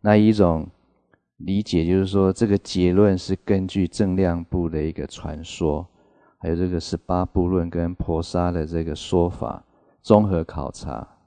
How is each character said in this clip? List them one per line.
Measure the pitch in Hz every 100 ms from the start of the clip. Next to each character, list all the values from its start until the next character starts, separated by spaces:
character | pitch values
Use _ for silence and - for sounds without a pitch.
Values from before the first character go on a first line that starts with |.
那 | 107 104
一 | 107
种 | 107 90 80 87 _ _ _ _ _ _ _
理 | - 98
解 | 104 87 82
就 | 92
是 | 95
说， | 98 95
这 | 95 110
个 | 101
结 | - 92 90
论 | 90 104 92
是 | - 95 -
根 | 98 92
据 | 101 87
正 | - 101 92
量 | 92 85
部 | 82 92 85
的 | 80
一 | 78
个 | 82 71
传 | - 80 78
说， | 82 - 82 76 - _ _ _ _ _
还 | 82
有 | 85
这 | 92
个 | 87
十 | - 87
八 | - 90 90
部 | - 87
论 | 92 85
跟 | 85 85 90
婆 | - 82
沙 | 82 87 87
的 | 87 78
这 | 85
个 | 82
说 | 76 - 90 87
法 | - - - _ _ _ _
综 | - 107 104
合 | 87
考 | 80 - 67
察 | - 73 58 - _